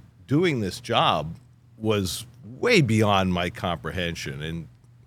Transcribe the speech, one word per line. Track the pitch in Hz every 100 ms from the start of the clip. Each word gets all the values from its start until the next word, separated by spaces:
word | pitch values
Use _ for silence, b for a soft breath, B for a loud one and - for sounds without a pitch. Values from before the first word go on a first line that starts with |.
| - - -
doing | 143 185 131
this | 95 -
job | - 113 151 87 76 82 - - _ -
was | 110 104 92 - - -
way | 101 131 226 226
beyond | 123 110 107 98 92
my | 90 90
comprehension. | 120 92 82 80 82 87 82 - 69
And | 78 82 78 - _ -